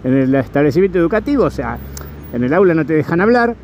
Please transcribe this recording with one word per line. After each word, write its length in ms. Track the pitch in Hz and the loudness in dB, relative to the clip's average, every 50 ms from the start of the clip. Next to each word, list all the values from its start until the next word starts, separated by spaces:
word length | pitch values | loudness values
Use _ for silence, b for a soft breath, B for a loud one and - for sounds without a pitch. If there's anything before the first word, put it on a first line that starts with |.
| - | 0
en 100 | 131 131 | 0 0
el 200 | 135 131 127 135 | 2 2 2 2
establecimiento 640 | 135 127 - - 143 143 151 - 170 190 196 175 185 | 0 0 0 0 2 2 2 4 2 0 2 2 0
educativo, 460 | 165 165 - 214 214 285 294 262 196 | 0 0 0 -2 -2 0 0 0 0
o 60 | 143 | 0
sea, 280 | - - 127 117 120 - - B B B B B B B - - | -2 -4 -8 -8 -8 -10 -14 B B B B B B B -16 -10
en 100 | - 120 | -6 -4
el 100 | 123 127 | -2 0
aula 220 | 151 180 202 180 165 | 2 4 4 4 4
no 100 | 160 151 | 2 0
te 100 | 131 160 | 0 0
dejan 260 | 151 143 - 170 170 | 0 0 0 -2 0
hablar 340 | 190 220 240 247 233 233 233 - | 2 2 2 2 2 0 -2 -6